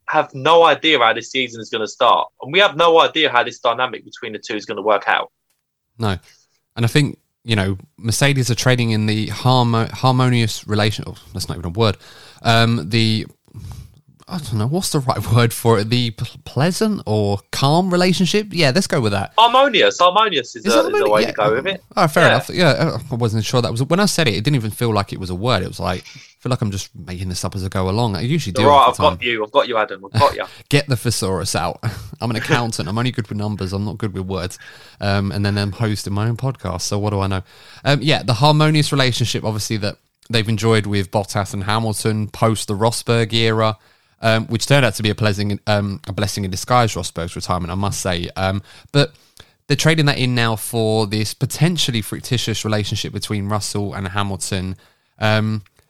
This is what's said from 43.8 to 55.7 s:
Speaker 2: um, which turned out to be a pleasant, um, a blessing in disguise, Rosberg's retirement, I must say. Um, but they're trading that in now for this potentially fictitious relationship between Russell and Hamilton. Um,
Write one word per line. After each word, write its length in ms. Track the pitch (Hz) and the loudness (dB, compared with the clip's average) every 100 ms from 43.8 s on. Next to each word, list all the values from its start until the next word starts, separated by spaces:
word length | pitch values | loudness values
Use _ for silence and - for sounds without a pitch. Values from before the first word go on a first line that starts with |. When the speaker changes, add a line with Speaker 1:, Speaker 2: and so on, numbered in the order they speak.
| _ _ _ _ | _ _ _ _
Speaker 2:
um, 260 | 113 113 - | 0 2 0
which 180 | 113 - | -4 2
turned 200 | 139 123 | 4 4
out 80 | - | 0
to 80 | |
be 60 | 110 | -2
a 60 | 104 | 0
pleasant, 460 | 107 95 101 101 - | 0 0 -2 -4 -2
um, 320 | 104 101 95 - | 0 -2 -6 -8
a 60 | |
blessing 320 | 98 101 - 95 | -4 -4 -4 -6
in 60 | |
disguise, 420 | 92 - 123 113 | -6 0 2 2
Rosberg's 420 | 90 90 - 87 - | 0 -8 -8 -8 -8
retirement, 360 | - 90 87 | -4 -4 -2
I 40 | 92 | -4
must 240 | 101 95 | -4 -4
say. 280 | 95 87 90 - | -4 -4 -6 -4
Um, 240 | 95 101 - - - | -2 -2 -6 -18 -2
but 200 | 143 143 - _ - - _ - | 0 0 -4 _ -20 -20 _ -4
they're 100 | 139 | 0
trading 280 | 156 160 147 | 2 2 2
that 120 | 135 | 0
in 180 | 127 123 | 0 0
now 200 | 117 110 | 0 -2
for 500 | - 117 110 110 104 | -4 -2 0 0 0
this 260 | 107 110 | -2 -4
potentially 680 | - 127 - 160 170 - 117 | -4 -6 0 0 2 -2 -4
fictitious 640 | - 80 - 123 - 107 | -6 -10 -4 -4 -2 -4
relationship 480 | 107 107 101 110 - | -2 -2 -2 -4 -6
between 340 | 101 - 104 98 | -8 -6 -4 -2
Russell 440 | 107 - 104 101 | -4 -4 -6 -6
and 160 | - 95 | -6 -6
Hamilton. 680 | 104 101 95 - 98 92 92 _ _ _ _ | -4 -4 -6 -6 -4 -6 -10 _ _ _ _
Um, 440 | 107 107 107 107 - | 0 2 0 -4 -8